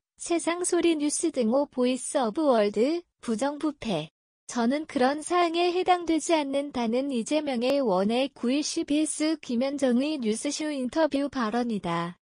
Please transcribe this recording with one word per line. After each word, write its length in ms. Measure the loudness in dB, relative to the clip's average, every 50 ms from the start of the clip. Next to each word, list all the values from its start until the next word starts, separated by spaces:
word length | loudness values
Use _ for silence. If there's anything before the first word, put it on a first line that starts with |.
| _ _ _
세상소리 800 | _ -4 -2 -2 0 0 -2 -2 -2 -2 0 0 2 4 2 2
뉴스 360 | 2 0 -2 -2 0 -2 -2
등호 340 | 0 0 0 2 2 2 0
보이스 520 | 0 0 0 0 2 0 0 -4 -2 -2 0
오브 240 | 0 0 0 2 2
월드, 560 | 4 4 4 4 2 4 2 2 2 2 -2 -4 _ _ _
부정부패. 920 | -4 -4 -2 0 0 -2 -2 -2 -4 -4 -4 _ -6 -4 -4 -4 -4 -6 _ _ _ _ _ _ _ -8
저는 380 | -4 0 0 2 2 0 -4
그런 360 | -4 0 2 2 2 2 -2
사항에 520 | -4 0 2 2 2 2 2 2 0 2 2
해당되지 600 | 0 2 2 2 2 2 0 0 0 2 2 2
않는다는 800 | 2 2 0 -2 -2 -4 -2 -4 -2 -2 0 0 0 -2 0
이재명의 680 | -2 -2 -2 0 0 0 0 0 -2 0 0 2 2 2
원의 480 | 2 2 2 2 2 2 2 0 0 -2
구일 340 | _ -4 -2 0 0 0 0
씨비에스 760 | -2 -4 -4 -2 0 2 0 2 0 -2 -2 0 0 -2 -2
김현정의 760 | -4 -4 -2 -2 0 -2 -2 0 0 2 2 2 2 0 -2 -2
뉴스쇼 520 | -2 -2 -2 -2 -2 -6 -4 -4 -4 -4
인터뷰 560 | -4 -4 -4 -2 0 2 0 2 2 0 -2 -2
발언이다. 920 | -2 -2 -2 -2 -2 -2 -2 -2 -4 -4 -2 -2 -2 -2 -2 -4 -8 _